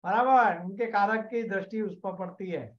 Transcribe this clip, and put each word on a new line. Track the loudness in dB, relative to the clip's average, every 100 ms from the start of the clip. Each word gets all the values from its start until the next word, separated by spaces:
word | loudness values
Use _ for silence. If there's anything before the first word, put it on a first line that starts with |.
बराबर, | 0 2 6 6 6 2
उनके | -6 -6 -2
कारक | 2 2 0 -2
की | -6 -2
दृष्टि | -4 -4 -4
उस | -6 -6
पर | -10 -8
पड़ती | -10 -8 -8
है। | -6 -8